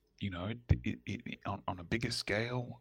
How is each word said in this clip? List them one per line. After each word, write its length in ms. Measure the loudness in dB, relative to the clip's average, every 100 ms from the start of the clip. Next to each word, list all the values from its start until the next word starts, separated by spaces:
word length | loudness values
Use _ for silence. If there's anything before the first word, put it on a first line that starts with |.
| _ -4
You 120 | -4
know, 160 | -2 -2
it, 120 | -4 4 4
it, 140 | 4 -2 -4
it, 320 | -6 -6 -6 -4
on, 160 | -4 -4
on 100 | -4
a 60 |
bigger 260 | -2 0 2
scale, 680 | 0 0 0 2 -2 -4 -6